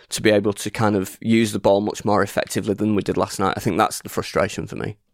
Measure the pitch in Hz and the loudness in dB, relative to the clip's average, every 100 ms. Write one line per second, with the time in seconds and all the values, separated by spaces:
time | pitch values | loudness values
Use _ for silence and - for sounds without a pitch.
0 | _ - 107 104 104 - 110 - 107 101 | _ -2 2 4 2 -2 -8 0 2 2
1 | 92 - 113 113 110 104 104 98 104 - | -2 -4 2 2 2 2 4 4 2 -2
2 | 110 101 101 - - 113 104 98 107 101 | 0 2 2 -2 -2 -2 -2 0 0 0
3 | - 90 95 - 95 - 117 90 104 - | 0 -2 -2 -2 -2 0 0 2 0 -2
4 | 147 92 - - 95 - - - 107 - | -6 -6 -2 0 0 -4 -8 -8 -8 -10
5 | _ | _